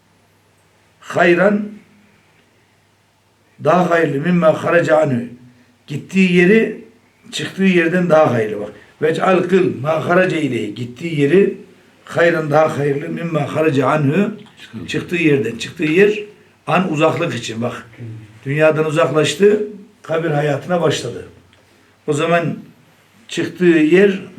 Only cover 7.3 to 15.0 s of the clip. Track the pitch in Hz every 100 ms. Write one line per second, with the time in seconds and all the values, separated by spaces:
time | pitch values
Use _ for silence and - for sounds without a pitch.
7.3 | - 151 - 190 175 165 180 175 156 135
8.3 | 117 107 104 104 - _ - 156 - 190
9.3 | 180 - 185 135 117 143 160 135 180 185
10.3 | - 139 113 104 101 123 - 170 147 143
11.3 | 185 220 - - _ _ _ - 147 170
12.3 | 165 151 151 160 139 143 139 165 165 170
13.3 | 151 - 156 156 131 131 151 139 175 214
14.3 | - - - - 220 - 151